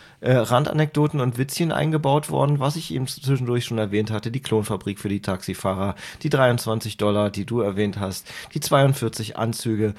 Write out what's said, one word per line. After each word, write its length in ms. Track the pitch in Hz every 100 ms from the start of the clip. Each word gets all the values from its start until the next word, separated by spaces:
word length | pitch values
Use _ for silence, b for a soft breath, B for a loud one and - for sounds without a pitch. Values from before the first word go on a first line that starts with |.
| B B
äh, 120 | 107
Randanekdoten 880 | 127 110 120 151 151 151 147 151 151
und 160 | 127 120
Witzchen 340 | 135 - 170
eingebaut 600 | 147 151 156 143 143 147
worden, 280 | 143 139 147
was 160 | 135 151
ich 160 | 165
eben 140 | 135 131
zwischendurch 600 | - 135 135 123 120 120
schon 120 | 113
erwähnt 320 | 107 104 107
hatte, 220 | 107 113
die 80 | 117
Klonfabrik 580 | - 110 104 101 - 98
für 120 | 104
die 120 | 101
Taxifahrer, 720 | - 92 - 92 98 95 98 - B B
die 60 | 156
dreiundzwanzig 680 | 143 131 120 - 110 107 -
Dollar, 320 | 104 104 104
die 160 | 101 95
du 140 | 117
erwähnt 400 | 101 98 104 101
hast, 280 | 98 95 - B B 151
die 40 |
zweiundvierzig 800 | - 143 139 135 113 - 107 -
Anzüge. 560 | 113 113 117 110 107